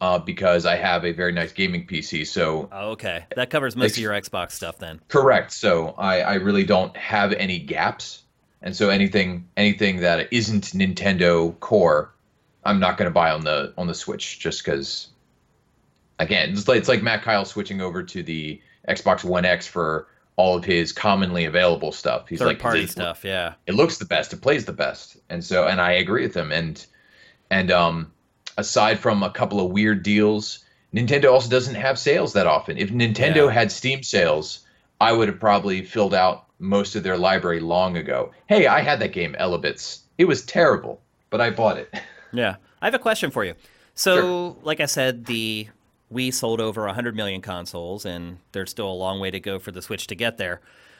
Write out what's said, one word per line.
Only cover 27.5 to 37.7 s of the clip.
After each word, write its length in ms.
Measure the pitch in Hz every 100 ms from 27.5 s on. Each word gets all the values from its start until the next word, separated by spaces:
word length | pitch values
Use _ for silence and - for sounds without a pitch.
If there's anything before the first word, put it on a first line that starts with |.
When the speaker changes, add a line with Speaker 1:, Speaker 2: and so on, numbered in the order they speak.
Speaker 1:
and, 200 | 95 92
um, 420 | 87 85 82 80 _ _ _ - -
aside 420 | 107 120 107 107
from 240 | 120 101
a 80 | 95
couple 300 | - 113 101
of 120 | 90
weird 300 | 101 107 101
deals, 640 | 101 104 104 107 - - _ _ -
Nintendo 380 | 110 120 143 139
also 180 | 131 120
doesn't 240 | 127 127
have 240 | 117 131 135
sales 340 | 143 160 -
that 140 | 101 85
often. 320 | 76 - -
If 120 | 98
Nintendo 560 | 120 117 110 143 156 143
Speaker 2:
Yeah. 40 |
Speaker 1:
had 220 | 120 117
Steam 300 | - 131 135
sales, 580 | - 101 82 76 - - _ _ _ -
I 120 | 110
would 160 | 113 104
have 120 | 90
probably 420 | 110 101 98 95
filled 320 | 90 113 98
out 320 | 95 92 - _ -
most 360 | 95 101 98
of 80 | 107
their 140 | 92 90
library 420 | 90 82 87 82
long 360 | 82